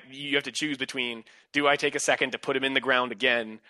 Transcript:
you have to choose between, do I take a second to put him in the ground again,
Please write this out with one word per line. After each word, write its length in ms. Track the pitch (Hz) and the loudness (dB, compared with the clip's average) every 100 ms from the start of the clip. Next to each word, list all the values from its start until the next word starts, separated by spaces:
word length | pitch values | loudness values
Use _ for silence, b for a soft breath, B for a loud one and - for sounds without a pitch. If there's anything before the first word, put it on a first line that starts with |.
| 127 | -4
you 260 | 135 143 139 | -12 0 0
have 80 | |
to 80 | 135 | 0
choose 260 | 117 151 135 | -6 -4 -4
between, 460 | 131 135 123 117 - b b | -6 -4 -4 -6 -14 b b
do 140 | 147 143 | 2 4
I 100 | 143 | 4
take 180 | 147 139 | 2 0
a 40 | |
second 320 | - 131 135 | 0 2 2
to 60 | 127 | -2
put 180 | - 135 | -2 0
him 60 | 135 | 2
in 80 | |
the 80 | 135 | 0
ground 300 | 127 127 123 | 2 2 2
again, 460 | 107 127 120 110 110 | 0 2 2 -2 -10